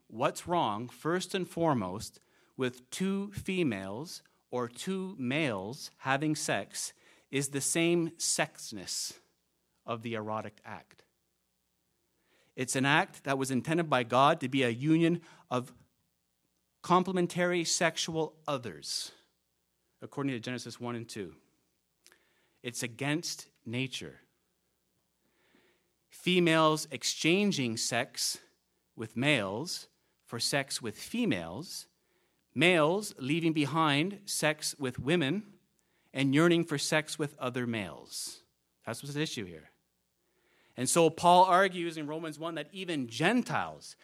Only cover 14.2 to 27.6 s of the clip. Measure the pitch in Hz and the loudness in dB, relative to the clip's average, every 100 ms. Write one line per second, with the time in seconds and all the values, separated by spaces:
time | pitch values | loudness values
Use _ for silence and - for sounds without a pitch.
14.2 | 139 165 127 135 123 117 147 160 165 170 | 6 4 0 2 2 2 2 4 4 2
15.2 | - - - 123 127 - _ _ _ _ | -4 -18 -4 -4 -4 -16 _ _ _ _
16.2 | _ _ _ _ _ _ - 180 180 180 | _ _ _ _ _ _ 2 2 4 0
17.2 | 175 175 175 175 165 - 165 165 - 160 | 0 0 0 0 0 2 0 0 -4 -2
18.2 | 151 - - 139 120 131 - - - - | -4 -6 -6 -4 -6 -12 -8 -8 -8 -14
19.2 | _ _ _ _ _ _ _ - 123 - | _ _ _ _ _ _ _ -20 -14 -6
20.2 | 139 123 127 123 120 - 120 120 117 110 | -6 -6 -6 -8 -10 -10 -8 -8 -8 -10
21.2 | 87 - _ _ _ _ _ _ - _ | -10 -12 _ _ _ _ _ _ -20 _
22.2 | _ _ _ _ 123 117 123 117 139 156 | _ _ _ _ -12 -8 -8 -4 -4 -2
23.2 | 170 - - _ - 120 131 - 80 64 | -4 -10 -14 _ -8 -6 -6 -8 -12 -16
24.2 | _ _ _ _ _ _ _ _ _ _ | _ _ _ _ _ _ _ _ _ _
25.2 | _ _ _ _ _ _ _ _ _ - | _ _ _ _ _ _ _ _ _ -4
26.2 | - 180 170 160 156 156 - 131 - - | 2 4 6 6 6 4 -2 -6 -6 0
27.2 | 156 185 208 147 | 2 4 2 0